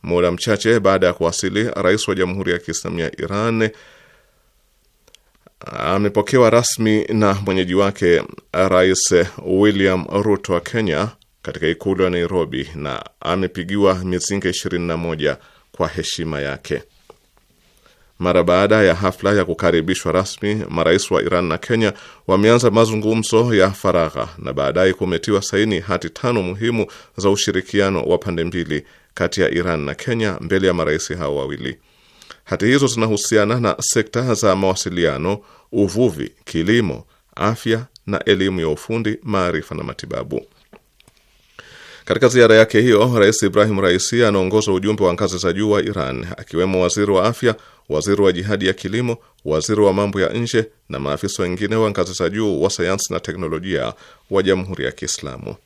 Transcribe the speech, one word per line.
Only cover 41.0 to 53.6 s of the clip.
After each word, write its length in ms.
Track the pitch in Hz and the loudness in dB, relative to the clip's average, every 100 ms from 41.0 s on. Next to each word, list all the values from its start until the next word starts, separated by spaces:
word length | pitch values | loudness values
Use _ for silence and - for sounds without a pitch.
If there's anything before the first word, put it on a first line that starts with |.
| _ _ _ _ _ - - - - - - | _ _ _ _ _ -20 -20 -20 -20 -20 -4
Katika 220 | - 127 | 2 4
ziara 280 | 123 113 110 | 6 8 8
yake 260 | 110 107 | 8 6
hiyo, 380 | 123 104 120 117 | 6 6 4 6
Rais 240 | 101 113 | 4 4
Ibrahim 360 | 98 101 107 98 | 2 4 2 4
Raisi 440 | 95 92 - 120 117 | 2 2 0 2 2
anaongoza 460 | 101 92 107 107 | 2 2 0 0
ujumbe 320 | 92 104 104 | 0 0 0
wa 100 | 92 | 0
ngazi 240 | 87 98 90 | 0 -2 -2
za 160 | 90 | -2
juu 180 | 87 107 | 0 0
wa 100 | 104 | 0
Iran, 420 | 95 98 65 64 85 - | 0 -4 -6 -6 -8 -12
akiwemo 440 | - 80 92 92 | -8 -2 0 2
waziri 280 | 90 104 104 | 0 0 2
wa 120 | 95 104 | 2 2
afya, 300 | 117 120 110 - _ _ | 0 -2 -2 -12 _ _
waziri 320 | 78 98 101 | -4 0 2
wa 100 | 98 | 2
jihadi 360 | 90 101 101 95 | 2 -4 -2 -2
ya 60 | |
kilimo, 440 | 92 95 107 123 117 _ _ - | -2 -6 -4 -4 -6 _ _ -4
waziri 360 | 78 78 107 | -4 0 2
wa 120 | 101 | 2
mambo 280 | 95 101 98 | 2 -2 -2
ya 80 | 87 | -2
nje 360 | 113 117 117 110 _ _ | -2 -2 -2 -2 _ _
na 100 | 65 | -8
maafisa 440 | 69 76 95 - | -4 -4 -4 -4
wengine 320 | 90 90 101 110 | -4 -4 -2 0
wa 140 | 110 | 0
ngazi 220 | 101 85 | -2 -4
za 160 | 90 87 | -2 -2
juu 320 | 101 107 80 | 0 -2 0
wa 80 | 92 | -2
sayansi 440 | - 87 98 - | 0 -2 -2 -4
na 60 | 82 | -6
teknolojia 760 | - 85 82 78 | -8 -8 -6 -6